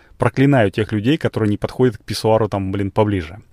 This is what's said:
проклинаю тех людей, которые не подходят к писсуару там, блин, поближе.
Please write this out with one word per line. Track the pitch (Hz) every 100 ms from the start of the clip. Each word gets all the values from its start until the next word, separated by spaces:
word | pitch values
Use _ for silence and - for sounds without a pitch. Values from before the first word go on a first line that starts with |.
| _ -
проклинаю | 113 - 139 135 101
тех | - 104
людей, | 107 113 160
которые | - - 107
не | 104
подходят | - - 127 104
к |
писсуару | - 101 110 110 104
там, | 101 95
блин, | 95 98
поближе. | - 107 98 82 - -